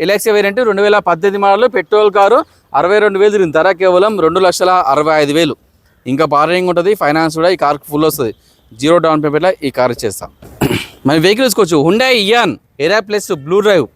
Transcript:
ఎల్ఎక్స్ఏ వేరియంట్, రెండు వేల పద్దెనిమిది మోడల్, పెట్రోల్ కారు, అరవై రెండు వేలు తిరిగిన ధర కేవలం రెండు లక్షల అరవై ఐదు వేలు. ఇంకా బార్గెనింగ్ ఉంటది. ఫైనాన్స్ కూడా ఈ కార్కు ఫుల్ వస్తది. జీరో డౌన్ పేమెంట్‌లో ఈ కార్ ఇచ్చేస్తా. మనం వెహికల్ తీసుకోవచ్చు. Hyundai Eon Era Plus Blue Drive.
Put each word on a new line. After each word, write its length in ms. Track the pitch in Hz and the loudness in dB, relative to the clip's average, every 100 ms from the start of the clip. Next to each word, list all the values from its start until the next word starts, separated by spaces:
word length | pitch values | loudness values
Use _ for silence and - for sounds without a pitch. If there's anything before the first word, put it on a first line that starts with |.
ఎల్ఎక్స్ఏ 300 | 170 202 233 | -4 -2 0
వేరియంట్, 300 | 208 196 208 | 0 0 -2
రెండు 220 | 233 196 | -2 0
వేల 160 | 208 208 | 2 2
పద్దెనిమిది 420 | 180 170 196 202 | 0 0 -2 0
మోడల్, 260 | 196 202 240 | 0 2 2
పెట్రోల్ 360 | 185 165 214 208 | -2 0 2 2
కారు, 340 | 196 196 269 - _ _ | 2 2 2 -2 _ _
అరవై 240 | 139 175 208 | -2 0 2
రెండు 200 | 208 196 | 2 2
వేలు 140 | 208 | 2
తిరిగిన 180 | 208 170 | 2 0
ధర 220 | 160 180 | 2 0
కేవలం 480 | 175 185 180 214 202 | 2 2 2 2 0
రెండు 200 | 160 180 | 0 2
లక్షల 300 | 185 175 185 | 0 0 0
అరవై 440 | 185 139 139 151 156 | 2 2 0 2 0
ఐదు 100 | 147 | 0
వేలు. 240 | 156 156 - _ _ _ _ 127 | 0 -2 -4 _ _ _ _ -6
ఇంకా 180 | 139 | -2
బార్గెనింగ్ 440 | 156 143 156 180 180 | 0 0 0 0 -2
ఉంటది. 260 | 175 170 | 0 0
ఫైనాన్స్ 420 | 208 147 160 160 160 | 0 0 0 -2 0
కూడా 120 | 175 | -2
ఈ 80 | 175 | 0
కార్కు 280 | 147 - - | -2 -2 -6
ఫుల్ 140 | 147 | -2
వస్తది. 300 | 156 147 113 - _ _ _ | -2 -2 -6 -8 _ _ _
జీరో 260 | 113 147 170 | -4 0 2
డౌన్ 240 | 160 156 | 2 0
పేమెంట్‌లో 440 | 147 147 180 185 139 | -2 -2 -2 -2 -6
ఈ 40 | |
కార్ 200 | 123 123 | -2 -2
ఇచ్చేస్తా. 380 | 117 110 - - _ - - - - - - 135 | -2 -8 -8 -16 _ -16 -6 -4 -4 -10 -6 -2
మనం 140 | 160 | 2
వెహికల్ 260 | 175 220 254 | 2 2 0
తీసుకోవచ్చు. 300 | 220 170 156 | 0 0 2
Hyundai 560 | 160 220 262 247 196 | 2 0 0 0 0
Eon 240 | 240 196 104 _ - | 0 0 -4 _ -6
Era 300 | 160 220 208 | -2 -2 -2
Plus 380 | 208 - 160 143 | -6 -6 -8 -2
Blue 200 | 196 208 | 0 2
Drive. 180 | 180 113 | 0 -2